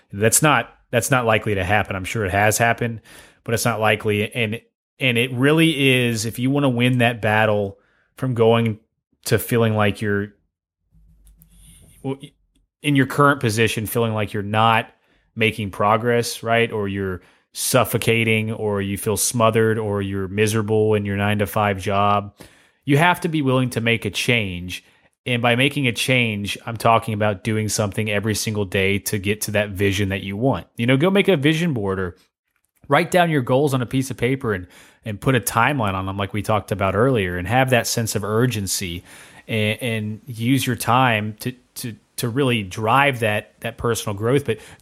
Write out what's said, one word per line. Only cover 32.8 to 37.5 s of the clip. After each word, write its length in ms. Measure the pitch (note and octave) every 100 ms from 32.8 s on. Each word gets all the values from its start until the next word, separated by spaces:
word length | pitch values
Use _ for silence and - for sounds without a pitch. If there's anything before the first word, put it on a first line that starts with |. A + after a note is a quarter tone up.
| -
write 240 | C#3+ F3
down 180 | F3+ E3+
your 120 | D3+
goals 320 | A#2+ C3 D3
on 80 | C3
a 40 | A2+
piece 240 | C3+ C3
of 60 | A2+
paper 380 | A#2+ C3+ A#2
and, 140 | F#2+ F2+ - - _
and 160 | A2 G2+
put 160 | C#3 B2+
a 60 |
timeline 540 | - A#2 B2 C#3+ G2+ F#2+
on 100 | F#2+
them 120 | G2
like 160 | G2
we 80 | G#2
talked 300 | G2 G#2 -
about 240 | G2 G2 F#2+
earlier, 420 | C3 B2 F#2 F2+
and 100 |
have 240 | F2+